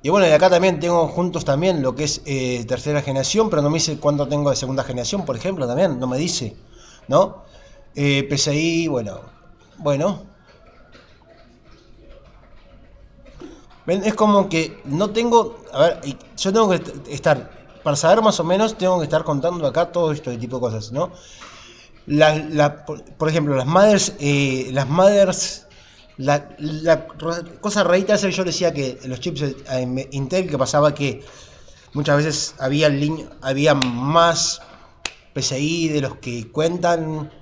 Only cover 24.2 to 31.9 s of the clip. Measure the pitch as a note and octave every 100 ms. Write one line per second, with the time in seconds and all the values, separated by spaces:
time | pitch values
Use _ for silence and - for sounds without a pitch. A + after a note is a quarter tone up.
24.2 | C#3+ C#3+ C#3 C3 B2+ C3 C3 E3 F#3+ G3+
25.2 | F#3+ F3+ - - _ - - - - -
26.2 | C3+ D3 - - D3+ D#3 E3 D#3 - -
27.2 | E3 E3+ E3+ - G#3+ G#3 F3 F3+ F#3+ G3+
28.2 | G3 F3+ F3+ - F3 D3+ C3+ B2 C3 B2
29.2 | F3 D3 C#3+ C3 - B2+ B2+ B2+ C3 C#3
30.2 | C3 F#3 F3 C#3 B2+ D3 D3 D3 C#3+ -
31.2 | - - - - - - -